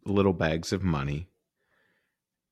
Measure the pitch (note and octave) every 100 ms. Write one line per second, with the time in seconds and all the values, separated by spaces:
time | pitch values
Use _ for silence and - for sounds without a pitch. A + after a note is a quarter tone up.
0 | G#2 G2+ G2 E2 E2 E2 E2 F#2+ F#2 D2+
1 | C#2 D2 F2+ _ _ _ _ _ _ _
2 | _ _ _ _ _